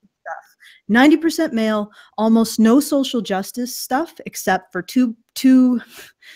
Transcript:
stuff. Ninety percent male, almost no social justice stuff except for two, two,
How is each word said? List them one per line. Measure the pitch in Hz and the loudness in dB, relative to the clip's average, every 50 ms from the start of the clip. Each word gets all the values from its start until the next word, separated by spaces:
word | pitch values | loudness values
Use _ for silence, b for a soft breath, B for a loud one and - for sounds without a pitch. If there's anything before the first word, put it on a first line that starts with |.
| _ _ _ _ | _ _ _ _
stuff. | - - 160 - - _ _ _ b b b b b - | -18 -18 -18 -18 -20 _ _ _ b b b b b 0
Ninety | 202 240 269 302 311 | 2 4 4 6 4
percent | 311 320 330 311 - 320 294 | 4 2 -2 -2 -2 -4 -2
male, | 240 220 220 220 214 214 208 208 b b b b b | -2 -2 -2 -2 -2 -4 -6 -8 b b b b b
almost | b 214 226 226 226 226 220 - - | b 0 2 2 2 2 0 0 2
no | 220 226 240 294 | 2 4 4 2
social | 285 - 302 277 262 - - 240 | 2 0 -2 -2 -2 -2 -4 -6
justice | 202 - 196 185 196 - - 240 247 240 - | -4 -4 -6 -6 -6 -8 -10 -10 -10 -10 -10
stuff | - - - 254 277 330 330 - - - | -12 -8 -6 -4 -4 -4 -6 -12 -18 -18
except | - - - - 202 190 185 - _ | -16 -14 -8 -4 -2 -4 -4 -4 _
for | - 180 | -10 -10
two, | 175 - - 254 254 233 226 _ _ _ - | -8 -4 -2 0 0 0 -2 _ _ _ -6
two, | - - 262 262 254 254 254 247 233 B B B B B B B _ b b b | 0 4 4 6 6 4 4 2 -2 B B B B B B B _ b b b